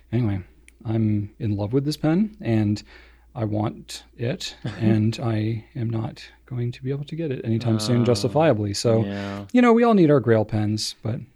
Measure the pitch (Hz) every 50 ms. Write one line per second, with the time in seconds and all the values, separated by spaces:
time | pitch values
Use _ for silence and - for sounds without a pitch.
0 | _ _ 113 117 123 104 98 92 90 - - _ _ - - _ - 113 113 113
1 | 110 107 107 104 101 101 - - - 104 104 101 104 101 120 139 139 147 151 -
2 | - 151 160 185 220 208 - - - 117 113 107 107 104 107 104 - - - -
3 | - - _ _ _ _ - 127 113 107 104 107 107 - - - - - - -
4 | - _ _ - 120 120 170 - - - - - - 117 101 104 110 110 113 107
5 | 107 110 113 - 117 113 110 110 107 110 113 110 - - - 131 113 117 113 110
6 | 113 - - - - - - _ _ - 131 120 120 120 120 - 131 127 139 143
7 | 147 - 160 156 170 151 127 - - 107 113 113 110 117 110 107 107 - 123 120
8 | 120 120 120 - - 117 98 143 165 160 123 104 104 101 98 - - 120 113 110
9 | 104 101 101 101 101 101 101 101 101 - - 247 247 240 226 233 240 233 226 196
10 | 170 143 147 139 110 117 113 110 107 - - 107 107 104 107 107 - - - -
11 | - 110 120 - - - _